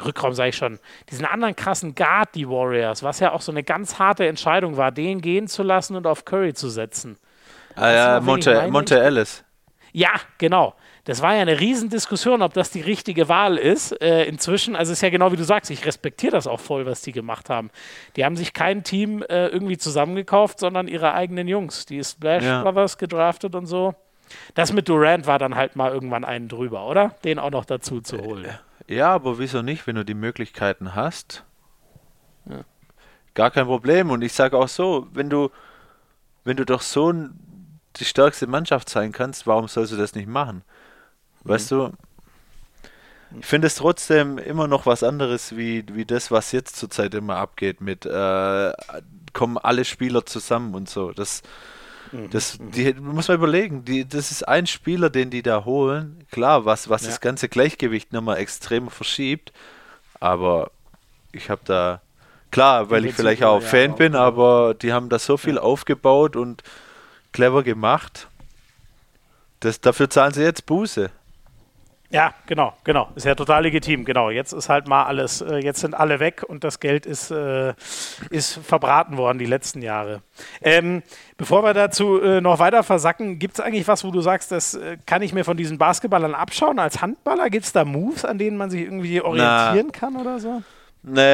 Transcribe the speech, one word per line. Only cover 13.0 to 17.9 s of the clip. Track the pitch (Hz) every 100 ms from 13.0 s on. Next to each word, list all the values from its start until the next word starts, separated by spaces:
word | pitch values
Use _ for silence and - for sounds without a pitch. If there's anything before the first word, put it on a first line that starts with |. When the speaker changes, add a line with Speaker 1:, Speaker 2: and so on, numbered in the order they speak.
| - 165 156
Speaker 1:
Wahl | 175 202 160
ist, | 139 247 - -
äh, | 160 165
inzwischen. | 151 151 - 190 233 180
Also | 165
ist | 175
ja | 190
genau | 180 185
wie | 175
du |
sagst, | 165 208 -
ich | 143 156
respektiere | - 151 - 247
das | 185 127
auch | 117
voll, | - 139 131
was | 123
die | -
gemacht | 127 117 110 -
haben. | 120 110 - -